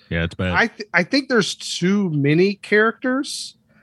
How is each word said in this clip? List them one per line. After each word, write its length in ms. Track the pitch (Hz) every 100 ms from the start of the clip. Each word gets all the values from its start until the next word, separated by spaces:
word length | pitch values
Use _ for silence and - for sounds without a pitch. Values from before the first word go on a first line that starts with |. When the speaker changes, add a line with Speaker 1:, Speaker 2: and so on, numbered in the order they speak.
| -
Speaker 1:
Yeah, 140 | 85
it's 120 | 85 -
bad. 180 | 92
Speaker 2:
I 140 | 87 226
th-, 220 | - 214
I 100 | 170
think 240 | 175 277 269
there's 280 | 240 180 -
too 540 | - - 175 208 190
many 440 | 151 143 156 196 196
characters, 1000 | - 208 220 226 262 262 294 - - - _ _